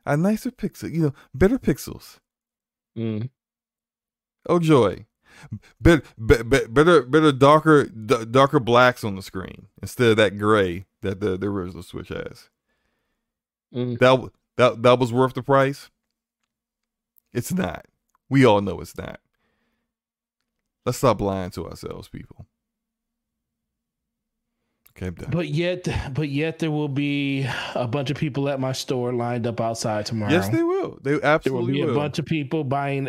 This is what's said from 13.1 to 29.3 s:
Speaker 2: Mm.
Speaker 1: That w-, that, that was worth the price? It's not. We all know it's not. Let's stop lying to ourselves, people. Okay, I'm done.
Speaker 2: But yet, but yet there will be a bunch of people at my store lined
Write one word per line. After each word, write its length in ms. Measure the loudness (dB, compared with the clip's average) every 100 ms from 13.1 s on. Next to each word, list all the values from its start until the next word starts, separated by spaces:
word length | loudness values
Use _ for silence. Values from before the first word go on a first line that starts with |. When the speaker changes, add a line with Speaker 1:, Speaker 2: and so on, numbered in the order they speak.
| _ _ _ _ _ _
Speaker 2:
Mm. 240 | -8 -6 2
Speaker 1:
That 120 | 4
w-, 200 | 4 0 _ _ 2
that, 260 | 2 4
that 140 | 4 4
was 120 | 2
worth 220 | 2 0
the 80 | -2
price? 480 | 0 2 2 -2 -16 _ _ _ _ _ _ _ _ _ _ _ _ _ _
It's 200 | -8 -4
not. 340 | -4 -4 -8 -18 _ _ _ 0
We 160 | 4
all 160 | 6 4
know 200 | 0 -8
it's 160 | -12 -14
not. 240 | -14 -16 _ _ _ _ _ _ _ _ _ _ _ _ _ _ _ _ -8
Let's 120 | 0
stop 220 | 2 2
lying 300 | -2 -4 -8
to 140 | -10 -14
ourselves, 420 | -12 -14 -14 -16
people. 380 | -18 -20 -20 -20 _ _ _ _ _ _ _ _ _ _ _ _ _ _ _ _ _ _ _ _ _ _ _ _ -12
Okay, 120 | -10
I'm 60 |
done. 160 | -10 -6
Speaker 2:
But 180 | -6 -4
yet, 400 | -4 -4 -4 -6 -6 -6
but 140 | -6 -4
yet 320 | -2 -4 -4
there 100 | -4
will 180 | -2 -2
be 580 | -2 -2 -2 -2 -2 -4 -6 -8
a 120 | -6 -4
bunch 220 | -4 -4
of 60 | -4
people 320 | -4 -4 -4
at 120 | -4
my 120 | -4
store 400 | -6 -4 -4 -2
lined 340 | -2 -2